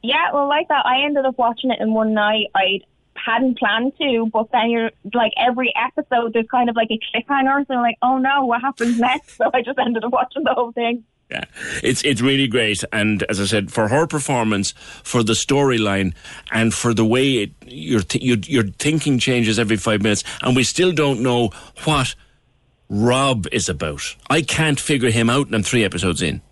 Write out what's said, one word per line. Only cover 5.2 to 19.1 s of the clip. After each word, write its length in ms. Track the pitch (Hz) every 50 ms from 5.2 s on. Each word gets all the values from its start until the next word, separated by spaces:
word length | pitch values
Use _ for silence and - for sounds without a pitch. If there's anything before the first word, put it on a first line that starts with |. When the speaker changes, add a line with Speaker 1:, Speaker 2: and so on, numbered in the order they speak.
| 226 220 -
Speaker 1:
every 360 | - 226 247 240 240 254 233 -
episode 580 | - 233 254 _ - 294 _ 254 233 233 233 220
there's 140 | 233 226 -
kind 180 | - 247 247 240
of, 60 | 226
like, 140 | 226 226 220
a 80 | 220 220
cliffhanger, 680 | - - - 233 240 - 285 277 269 262 269 285 285
so 80 | - 262
I'm 60 | 247
like, 160 | 240 233 - _
"Oh 160 | - 254 262
no, 280 | 262 254 269 277 285 269
what 160 | 240 233 233
happens 380 | 233 277 - - 233 233 240 226
next?" 360 | 233 247 262 302 - - -
<laughs> 20 |
So 120 | - 233 233 -
I 80 | 262
just 180 | 233 226 277 262
ended 240 | 247 233 240 220 214
up 80 | 247
watching 320 | 247 262 254 - - 269 311
the 100 | - -
whole 180 | - 247 240
thing. 320 | 233 240 233 233 240 240 220 _ _ _ _ _
Speaker 2:
Yeah, 140 | - - - - - - - - - -
it's, 220 | - - 127 - -
it's 180 | 147 135 104
really 260 | 120 135 139 135 135
great, 360 | 123 110 127 113 107 104 92 - -
and 320 | - 107 104 107 107 95 -
as 160 | - 104 95
I 60 | 101
said, 260 | 95 113 104 98 -
for 160 | - 120 110
her 180 | 104 120 147 165
performance, 680 | - - 151 - - 139 120 113 107 104 98 101 - - - - - - - -
for 200 | - - 123 113
the 100 | 107 113
storyline, 800 | - - - 139 143 139 135 123 113 107 101 98 98 98 92 80 - - - - - - -
and 220 | - 113 113 113 -
for 200 | - - 120 117
the 120 | 104 113
way 320 | 110 117 127 135 139 135
it, 140 | 113 101 - - _ -
your 360 | - - 147 156 - 127 107
th-, 220 | 90 - - 135 -
your, 140 | 127 120 107 90
your 260 | - 147 123 110 98 -
thinking 400 | - - 147 156 156 - 151